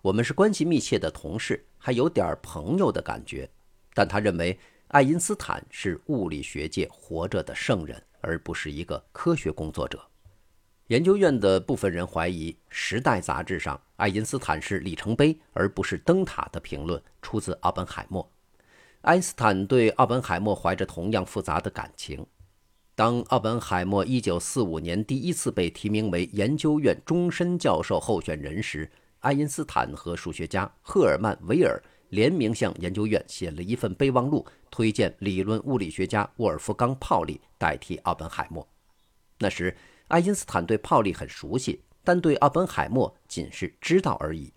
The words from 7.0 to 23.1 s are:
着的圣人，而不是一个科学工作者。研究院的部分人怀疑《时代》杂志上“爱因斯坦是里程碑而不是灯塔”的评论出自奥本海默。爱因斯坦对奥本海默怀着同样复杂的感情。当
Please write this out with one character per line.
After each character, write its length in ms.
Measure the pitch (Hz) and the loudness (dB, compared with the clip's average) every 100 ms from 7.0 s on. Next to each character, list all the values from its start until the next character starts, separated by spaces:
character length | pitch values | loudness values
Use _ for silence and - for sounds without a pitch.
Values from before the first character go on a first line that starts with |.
| - 82 87 | -8 -4 -2
着 160 | 101 | -2
的 100 | 85 | -4
圣 320 | - - 113 | -6 -2 -2
人， 160 | 76 60 _ _ | -2 -12 _ _
而 180 | - 82 | -6 -6
不 160 | - | -4
是 160 | 80 78 | -8 -8
一 140 | 73 | -8
个 200 | 87 73 _ | -8 -8 _
科 240 | - - | -6 0
学 160 | 165 - | 0 0
工 220 | 78 78 | -4 -6
作 160 | - 69 | -4 -6
者。 120 | - - _ - _ _ _ _ _ _ | -6 -16 _ -20 _ _ _ _ _ _
研 160 | 117 | 2
究 140 | 170 202 | 4 4
院 200 | 190 131 | 4 4
的 220 | 98 95 | 4 4
部 160 | 92 | 2
分 180 | - 98 | 0 0
人 140 | 87 90 | -2 -4
怀 220 | - 85 | -2 -2
疑 240 | 90 80 - _ | -2 -6 -8 _
《时 320 | - - 104 | -8 -4 -2
代》 180 | 139 110 | 2 0
杂 220 | 82 69 | 0 -4
志 160 | 87 90 | -4 -6
上 220 | 78 69 _ _ | -4 -8 _ _
“爱 100 | 104 | 0
因 180 | 98 | 0
斯 140 | 110 104 | -2 -4
坦 240 | - 78 | -2 -4
是 160 | - 98 | -2 -4
里 160 | 95 | -4
程 220 | 82 - 117 | -6 -4 4
碑 200 | 147 160 _ | 4 2 _
而 160 | - 202 | 0 0
不 140 | 190 | 0
是 160 | 95 87 | -4 -2
灯 260 | - 180 | 2 2
塔” 240 | 185 - - | 2 -4 -8
的 80 | 85 | -8
评 240 | - 71 | -10 -8
论 180 | 78 82 - _ | -4 -4 -6 _
出 200 | - 110 | -6 -4
自 120 | 101 90 | -4 -2
奥 100 | 90 | -2
本 120 | 90 | -2
海 220 | 92 - 101 | -6 -8 -8
默。 160 | 95 - _ _ _ _ _ _ _ | -8 -8 _ _ _ _ _ _ _
爱 120 | - | 2
因 80 | 175 | 4
斯 140 | 175 - | 2 2
坦 280 | 113 95 98 | 2 4 4
对 200 | 131 113 | 6 6
奥 140 | - | 6
本 160 | 131 123 | 2 2
海 200 | 127 87 | 0 0
默 120 | 107 | 0
怀 220 | 95 - | 0 0
着 100 | 92 | 0
同 280 | 95 - 90 | -4 -4 -2
样 120 | 107 | 0
复 160 | 92 - | -2 -6
杂 200 | 92 80 | -2 -2
的 100 | 95 | -2
感 220 | - - - | -8 -12 -12
情。 300 | - 71 - _ - _ _ _ _ - | -12 -10 -12 _ -20 _ _ _ _ 2
当 240 | 113 | 2